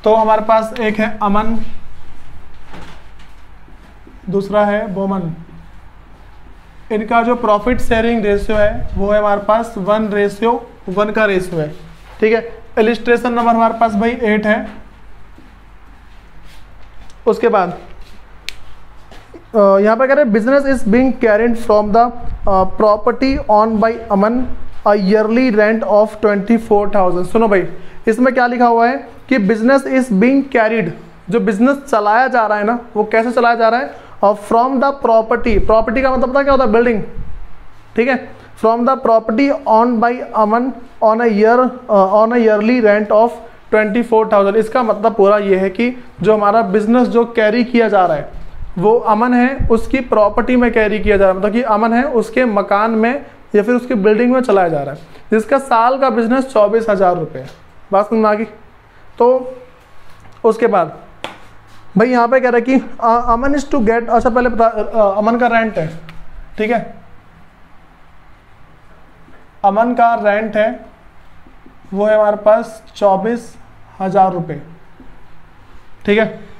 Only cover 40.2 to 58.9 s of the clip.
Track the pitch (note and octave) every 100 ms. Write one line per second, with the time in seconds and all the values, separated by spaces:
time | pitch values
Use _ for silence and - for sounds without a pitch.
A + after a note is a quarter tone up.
40.2 | B3+ G#3 G#3+ A3+ B3+ - - - A3+ A3
41.2 | A#3 G3+ G#3+ B3 B3+ B3 - G#3 F#3+ G#3
42.2 | A3+ A#3+ A3 G#3+ G#3+ B3+ G#3+ G#3 G#3+ G#3+
43.2 | A#3 A#3 - - - G#3+ G#3+ G#3+ A3+ A3
44.2 | A3 G#3 G3 G#3 A3 C4 A3+ G#3 A3 G#3+
45.2 | G3 G#3 G3+ F#3+ F#3+ F#3+ A#3+ B3+ - -
46.2 | F#3 G#3+ G3+ G#3+ G3+ G3+ G#3+ A#3+ A#3 A3
47.2 | A#3 A#3 G#3+ A3+ A#3+ A#3+ A3+ G3+ F3+ D3+
48.2 | D3 - - - - - G3 A#3 A3+ G#3+
49.2 | B3 B3 B3 C4+ - A3+ - C4 B3+ A3
50.2 | G#3 G#3 G#3+ B3+ A#3+ A3 G#3+ G#3+ G3+ G3+
51.2 | G3 F#3+ G#3 A3 B3+ G#3 A3+ A#3 C#4+ B3
52.2 | - - B3+ G3+ F#3+ G3+ A3 A3+ A3+ C#4
53.2 | - - - G#3 G3+ B3 B3 B3 G3 G#3+
54.2 | A#3+ B3+ B3+ G3+ F3 D#3 C#3 D3+ - -
55.2 | - A3 A3 C#4 C4+ A#3 A#3 C4 C4 A3+
56.2 | A3+ B3+ C4 A3 G#3 A3+ A3 G3+ F#3 F3+
57.2 | D3+ C3 C3 - - - - F#3+ G#3 A3+
58.2 | G#3+ G#3 A3 - - - _